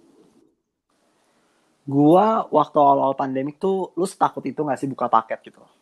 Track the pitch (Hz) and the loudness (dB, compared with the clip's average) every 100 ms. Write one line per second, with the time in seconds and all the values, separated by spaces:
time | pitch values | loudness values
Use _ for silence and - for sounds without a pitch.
0 | _ _ _ _ _ _ _ _ _ _ | _ _ _ _ _ _ _ _ _ _
1 | _ _ _ _ _ _ _ _ - 139 | _ _ _ _ _ _ _ _ -4 2
2 | 147 180 214 220 - 151 147 156 143 139 | 4 4 4 0 0 0 0 2 2 4
3 | 135 135 135 131 139 - 190 190 180 - | 0 -2 -4 -4 -6 -6 -4 -4 -6 -6
4 | 190 - 151 - - 123 151 127 139 123 | -6 -2 -2 -2 -8 -6 -6 -4 -6 -6
5 | 120 113 - 113 110 - _ _ | 0 0 0 -8 -14 -20 _ _